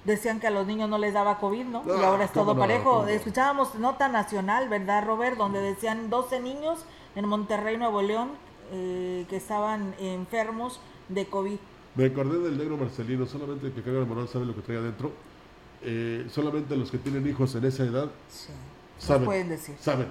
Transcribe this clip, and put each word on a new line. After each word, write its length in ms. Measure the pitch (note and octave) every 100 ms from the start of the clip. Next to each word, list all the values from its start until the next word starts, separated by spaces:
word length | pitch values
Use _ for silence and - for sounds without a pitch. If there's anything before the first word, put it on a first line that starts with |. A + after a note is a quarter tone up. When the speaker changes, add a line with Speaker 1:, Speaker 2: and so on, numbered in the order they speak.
Speaker 1:
decían 380 | F#3+ G#3 A#3 A3
que 60 | A3
a 20 |
los 160 | G3+ G3
niños 220 | G#3+ G#3+
no 80 | G#3+
les 160 | G#3
daba 240 | G3+ G3+ G3+
covid, 240 | G3+ A3
¿no? 200 | B3 A#3 C#4
Y 40 |
Speaker 2:
Ah, 160 | F#3+ F#3+
Speaker 1:
ahora 180 | G3 G3
es 60 |
Speaker 2:
¿cómo 120 | - G#3
Speaker 1:
todo 80 | -
Speaker 2:
no? 40 |
Speaker 1:
parejo. 240 | G3+ A#3+
Speaker 2:
¿Cómo 180 | B3+ A#3
no? 40 | G#3
Speaker 1:
Escuchábamos 680 | G#3+ G#3+ A3+ C4+ C#4 C4+ A3
nota 340 | A#3+ C4+ C#4
nacional, 580 | A#3 G#3 G#3 F#3+ A3+ C4
¿verdad, 380 | G#3 F#3+ G#3 G#3
Robert? 320 | A3 B3 B3
Donde 240 | G3+ G3
decían 480 | G3 G3 A3+ A3 A3+
doce 320 | A#3 B3+ B3+
niños 420 | B3 C#4 D4+ E4 - - - -
en 140 | G#3
Monterrey, 480 | G#3+ G#3 A3 G#3+ A3+
Nuevo 240 | A#3 G#3
León, 300 | G3+ G#3+ B3+ D4 - - -
eh, 520 | F#3+ F#3 F3+ F3+ F3+ F3
que 80 | F#3+
estaban 580 | F#3 G#3+ G#3+ G#3+ G3 F#3+
enfermos 800 | F#3+ F#3 F3+ A3+ A3 A3+ A#3 - - - -
de 200 | F#3+ F#3+
covid. 300 | G3 F#3+ G3+ - - - B2+
Speaker 2:
Me 120 | C3
acordé 320 | C3 C3+ E3+
del 180 | F3 C#3
negro 180 | D#3 D3+
Marcelino, 500 | B2 - A#2 B2+ B2
solamente 420 | C#3+ C#3+ C#3+ C3+
el 40 |
que 100 | B2+
caiga 180 | A2+ C3
el 60 | A#2+
moral 220 | A2+ B2
sabe 180 | B2+ B2
lo 100 | G#2+
que 60 |
trae 180 | G2+ A#2
adentro. 340 | A#2 G#2 C#3+ - - - - - - -
Eh, 460 | B2+ A2+ A#2 A#2 B2
solamente 460 | D3 D3+ D3+ C#3+ C#3
los 160 | B2
que 60 | B2+
tienen 280 | C#3 C#3 C#3
hijos 300 | C#3 C3 A#2
en 80 |
esa 200 | C3 C3
edad 260 | B2+ A#2+ D3 - -
Speaker 1:
Sí. 240 | - - C#3+ C3+ - - -
Speaker 2:
saben, 240 | - C#3
Speaker 1:
Nos 60 | B2+
pueden 200 | F#3+ F3+
decir. 280 | D#3 - C#3+
Speaker 2:
saben. 280 | - C3+ B2+